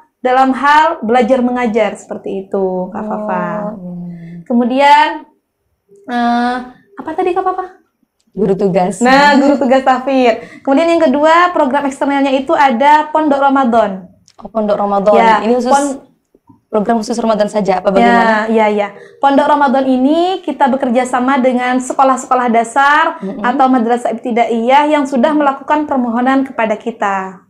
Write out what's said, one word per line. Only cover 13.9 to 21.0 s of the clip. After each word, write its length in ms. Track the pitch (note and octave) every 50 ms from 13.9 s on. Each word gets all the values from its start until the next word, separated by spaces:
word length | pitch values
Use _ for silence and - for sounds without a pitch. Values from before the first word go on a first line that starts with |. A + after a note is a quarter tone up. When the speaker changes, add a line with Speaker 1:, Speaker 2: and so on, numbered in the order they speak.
| F#3+ F#3 - - _ _ _ _ _
Speaker 2:
Oh, 160 | - - -
Pondok 240 | - A3+ G#3+ G3+ G3
Ramadan. 400 | - G3+ G3+ G3+ G3+ F#3+ G#3 G#3
Speaker 1:
Ya, 240 | G#3+ A3+ A3+ A3 G#3
Speaker 2:
Ini 160 | G3+ G#3+ B3
khusus 160 | B3+ A3+ B3
Speaker 1:
pon- 320 | C#4 C#4 C#4+ C#4+ C4 - - _ _ _ _ _ _ _ _ - - _ _
Speaker 2:
program 320 | _ - G#3+ G3 - A#3 A3+
khusus 160 | G#3+ A#3+ A#3
Ramadan 320 | A3+ A3+ A3+ A3 G3+ G#3
saja, 320 | G#3 - G#3+ F#3+ F#3 F#3+ F#3
apa 80 | -
bagaimana? 640 | G3+ F#3+ G3 A#3 A#3+ A#3+ A#3 A3+ A3+ A3 G#3+ G#3+ A3
Speaker 1:
Ya, 160 | A3+ A3+ A3
ya, 0 |
ya. 200 | G#3+ G#3 G#3 G3+ G3 G3 - - - - _ -
Pondok 240 | C#4 C#4 C#4 C#4+
Ramadan 400 | D4+ D4 C#4+ C#4+ C#4 B3+ C4+ C4
ini 560 | C4 B3+ B3+ B3+ C#4 D#4 E4 F4 F#4 F#4+ F#4 -
kita 240 | D4+ C#4+ - D4
bekerja 400 | C4+ C4 C4+ - B3+ A3+ B3+